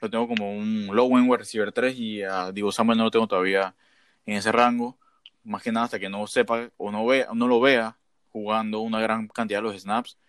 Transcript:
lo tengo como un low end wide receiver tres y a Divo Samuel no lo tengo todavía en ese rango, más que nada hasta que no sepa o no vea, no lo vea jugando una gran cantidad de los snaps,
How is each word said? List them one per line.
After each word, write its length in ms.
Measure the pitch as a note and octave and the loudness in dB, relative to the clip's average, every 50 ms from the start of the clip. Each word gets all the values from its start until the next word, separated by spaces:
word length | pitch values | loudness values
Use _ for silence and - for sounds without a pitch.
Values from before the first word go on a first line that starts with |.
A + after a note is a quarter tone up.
lo 80 | - G#2+ | -10 -6
tengo 180 | G#2+ A2+ A#2+ A#2 | -2 -4 -2 -2
como 300 | A#2+ A2 G#2 G2+ G#2 G#2 | -4 -6 -4 -6 -6 -6
un 300 | G#2+ G#2+ A2 G#2+ G#2 G2 | -4 -4 -4 -4 -4 0
low 240 | G2 A2+ B2 B2+ B2+ B2 | 2 2 4 6 6 4
end 120 | B2 B2+ | 6 6
wide 80 | B2 A#2 | 4 2
receiver 340 | A2 - - A2 G#2 G#2 | 0 -6 -2 -2 -2 -2
tres 240 | - - A#2+ C3 C3 | 0 0 -2 -2 -2
y 280 | B2+ A#2 A2 G#2+ G#2 G2 | -4 -8 -6 -6 -6 -6
a 280 | F#2+ F#2+ F#2 F2+ F#2 | -4 -4 -4 -4 -4
Divo 200 | F#2+ G2+ G2+ G2+ | -4 -2 -2 -2
Samuel 260 | F#2+ - A2+ A2+ A#2 A2+ | 0 2 2 2 4 4
no 60 | A2+ | 2
lo 80 | A2 | 4
tengo 160 | - A2+ A2+ G#2 | 4 2 2 2
todavía 480 | G2+ F#2 F#2 F#2+ G2 G2 G2 F#2+ - _ _ _ _ _ _ _ _ _ _ | 2 0 2 2 2 2 0 -2 -4 _ _ _ _ _ _ _ _ _ _
en 100 | - G#2 | -6 -6
ese 160 | G2+ G2 A2 | -2 0 2
rango, 460 | A2 A#2 A#2+ A#2+ A#2+ A#2+ A#2+ B2 B2+ _ _ _ _ _ _ - _ _ _ | 4 4 4 4 4 0 -4 -6 -8 _ _ _ _ _ _ -20 _ _ _
más 180 | A2 G#2 G2+ | -10 -10 -6
que 100 | - A#2+ | -6 -4
nada 140 | A2+ A2+ A#2 | -2 -2 -2
hasta 140 | A#2 - G#2 | -2 -4 -2
que 100 | F#2+ F#2+ | -2 -2
no 160 | G2 G2+ G#2 | -2 -2 -6
sepa 440 | G#2 - B2+ A#2+ G#2+ A#2 A#2 A#2 A#2 _ _ | 0 2 2 2 2 2 -4 -4 -8 _ _
o 140 | - G#2 | -8 -6
no 140 | G#2 G#2+ A2 | -4 -2 2
vea, 220 | A#2+ C3 C3+ B2 - A#2 | 2 2 2 2 -2 -2
no 120 | A#2 A#2+ B2 | -2 2 4
lo 140 | B2 A#2 | 4 6
vea 340 | B2 C#3 C3+ A#2+ A2+ A2 A2+ _ _ _ _ _ _ _ | 6 6 4 4 2 -2 -8 _ _ _ _ _ _ _
jugando 480 | _ A2 G#2 G#2 G#2+ A2 A2 G#2+ G#2+ G#2+ | _ -10 -4 -2 -2 -2 -2 -4 -6 -6
una 200 | A2 A2+ A2 A2 | -4 -4 -2 -2
gran 280 | A2 A2 A2 A2+ A2 G#2+ | 0 0 -2 -2 -4 -8
cantidad 320 | _ - A#2 G#2+ G2+ G2+ | _ -6 -4 -2 -2 -2
de 40 | G#2+ | -4
los 160 | A2 G2+ F#2+ | -4 -6 -8
snaps, 380 | F#2 G2 G#2 A#2 B2+ - - _ _ | -6 -2 -2 -2 -2 -6 -16 _ _